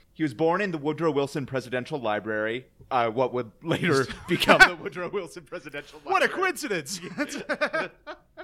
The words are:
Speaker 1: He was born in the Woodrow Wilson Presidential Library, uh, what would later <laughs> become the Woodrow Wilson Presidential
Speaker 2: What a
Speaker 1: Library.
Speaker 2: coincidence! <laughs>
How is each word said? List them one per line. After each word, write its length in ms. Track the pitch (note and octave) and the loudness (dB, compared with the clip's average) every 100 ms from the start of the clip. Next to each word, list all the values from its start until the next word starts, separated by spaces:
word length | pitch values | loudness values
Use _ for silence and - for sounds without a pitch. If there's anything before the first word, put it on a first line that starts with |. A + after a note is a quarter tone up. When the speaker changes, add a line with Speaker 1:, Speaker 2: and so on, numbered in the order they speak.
| _ | _
Speaker 1:
He 100 | - | -4
was 120 | D#3 | -4
born 260 | A2 D#3+ F#3 | 2 2 2
in 120 | G3+ | -2
the 60 | D#3+ | -2
Woodrow 320 | D3+ D3 E3 | -4 0 0
Wilson 360 | C#3+ C#3 D3+ B2 | 2 0 -4 -4
Presidential 520 | C3 A#2+ B2 B2 D3+ | -6 -4 -6 -4 -4
Library, 680 | A2 G#2 G#2+ G#2+ A2 B2 - _ - | -2 -2 -2 -2 -2 -4 -8 _ -2
uh, 180 | B2+ A#2 | 2 2
what 240 | A2+ B2 | 2 0
would 200 | B2 A2+ - | 0 -6 -8
later 440 | E3 C#3+ F3 C3+ B2 - | -4 0 2 2 2 -6
<laughs> 120 | - | -4
become 300 | E3+ - F3+ F3 | 0 6 8 8
the 100 | E3+ | 8
Woodrow 320 | - E3 F3 | -10 -8 -6
Wilson 360 | G3+ E3+ F3+ | -6 -8 -14
Presidential 560 | D3+ F3 D3 C#3+ - - | -14 -12 -10 -12 -14 -14
Speaker 2:
What 180 | - F#4 | 0 4
a 40 | - | 4
Speaker 1:
Library. 160 | - | 2
Speaker 2:
coincidence! 580 | F#4 C#4+ C#4 F3 C3+ F#3 F3 G#3+ | 0 0 -4 -4 -4 -8 -8 -6
<laughs> 760 | D4 C#4+ - C#4 C#4+ C4+ - - D4 E4+ _ - | -6 -6 -6 -2 -2 -2 -6 -10 -18 -18 _ -20